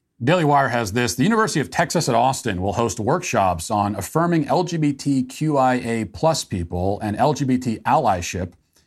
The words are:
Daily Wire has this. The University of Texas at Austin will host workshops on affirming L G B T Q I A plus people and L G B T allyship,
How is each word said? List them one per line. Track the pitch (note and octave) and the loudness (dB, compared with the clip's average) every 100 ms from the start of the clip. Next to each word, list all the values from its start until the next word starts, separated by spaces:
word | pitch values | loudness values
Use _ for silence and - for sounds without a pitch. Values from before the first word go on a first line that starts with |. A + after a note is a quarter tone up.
| _ - | _ -4
Daily | A#2+ F3+ | 2 4
Wire | D3+ C#3+ C3+ | 4 4 4
has | A#2+ A2 | 0 0
this. | A2 A#2+ | 0 0
The | - | 2
University | D#3 A3+ A3 E3 | 2 4 2 0
of | B2+ | -2
Texas | - E3+ F3+ D3 | 0 0 0 0
at | |
Austin | A#2 B2+ C3 A#2+ F#2 | 2 2 0 -4 -4
will | F#2+ | -2
host | F#2 A#2 - | 0 -2 -2
workshops | G#2+ F3 - A#2 F#2+ E2+ - | -2 -2 0 0 0 0 -2
on | G#2+ G2+ | 0 0
affirming | G2+ F#2 D#3 E3+ E3 C#3+ | -2 -4 0 2 2 2
L | D3 | 0
G | F3+ E3+ | 0 0
B | D3 | 0
T | C3+ D3 C3+ | 0 0 0
Q | B2+ - D#3 C#3+ | -2 -4 -2 2
I | C3 | 2
A | B2+ A#2 A#2 | 2 0 -2
plus | G#2 - B2+ C3 | -4 0 0 0
people | - G2 F2 F2 F#2 G2+ | -2 -4 -4 -2 -2 -2
and | G#2+ G2 | -4 0
L | C3+ | 0
G | D3 | 0
B | C3+ B2+ | 0 0
T | B2+ A2 | 0 -4
allyship, | - C#3+ B2 F#2 F2 F2+ F#2 - _ _ | 0 2 2 0 -2 -6 -8 -10 _ _